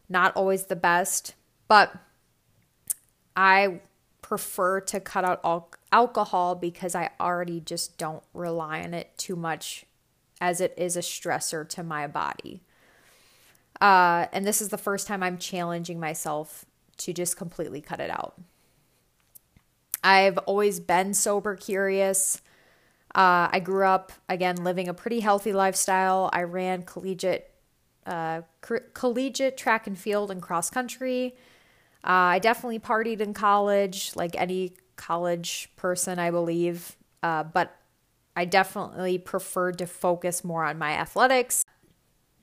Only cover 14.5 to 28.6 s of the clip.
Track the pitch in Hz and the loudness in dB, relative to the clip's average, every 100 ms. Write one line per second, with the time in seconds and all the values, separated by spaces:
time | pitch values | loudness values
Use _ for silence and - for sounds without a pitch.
14.5 | 208 202 202 208 196 - 202 185 180 - | 0 -2 -6 -4 -4 -4 -4 -2 -4 -6
15.5 | 180 170 170 170 170 160 165 160 151 156 | -4 -4 -4 -6 -6 -6 -6 -4 -4 -6
16.5 | - - _ _ - - 170 175 - 170 | -14 -20 _ _ -10 -8 -4 -4 -4 -8
17.5 | - 156 147 - - 82 - - - - | -8 -8 -10 -10 -10 -6 -6 -8 -12 -20
18.5 | _ _ _ _ _ _ _ _ - _ | _ _ _ _ _ _ _ _ -20 _
19.5 | _ _ _ _ - 185 190 196 185 - | _ _ _ _ -2 6 6 6 2 0
20.5 | 196 208 180 170 180 196 202 220 202 208 | 0 0 -2 0 0 2 -2 0 -2 -4
21.5 | 190 - 196 196 196 196 196 - - - | -8 -4 -2 0 2 2 2 -2 -4 -10
22.5 | _ _ _ _ _ _ - 185 175 170 | _ _ _ _ _ _ 4 6 6 4
23.5 | 190 180 190 190 190 190 - - 180 180 | 0 0 2 4 4 0 -14 -6 -2 0
24.5 | 180 175 180 175 175 233 233 214 202 220 | 0 -2 -2 -4 -6 -4 -2 2 2 2
25.5 | 196 190 185 - 185 190 190 185 - 175 | 2 2 2 0 2 2 2 2 0 -2
26.5 | 180 185 185 175 175 185 180 185 - - | -4 -2 -4 -6 -10 -8 -4 -2 -2 -6
27.5 | _ _ _ _ _ 190 170 160 165 170 | _ _ _ _ _ -10 -6 -4 -6 -10
28.5 | _ | _